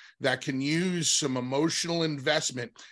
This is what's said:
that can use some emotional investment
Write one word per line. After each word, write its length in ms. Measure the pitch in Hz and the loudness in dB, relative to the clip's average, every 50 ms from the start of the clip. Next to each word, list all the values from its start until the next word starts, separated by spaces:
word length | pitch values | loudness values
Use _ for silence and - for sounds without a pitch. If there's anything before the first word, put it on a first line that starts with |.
| - - - - | -20 -20 -8 -2
that 220 | 131 131 131 127 | 0 0 0 0
can 180 | - 151 135 131 | -2 -4 -2 -2
use 500 | 139 147 156 170 185 185 180 170 151 - | 0 0 2 2 2 0 0 0 2 2
some 260 | - - 151 135 127 | 2 2 2 0 -2
emotional 680 | 127 123 127 135 143 160 165 - - - 165 170 165 | -2 -2 0 0 2 2 2 0 -2 -2 -2 0 0
investment 680 | 165 160 147 135 131 151 151 156 - - 127 127 120 - _ - - - | 0 0 -2 0 0 2 2 2 0 -2 -4 -6 -8 -10 _ -20 -20 -20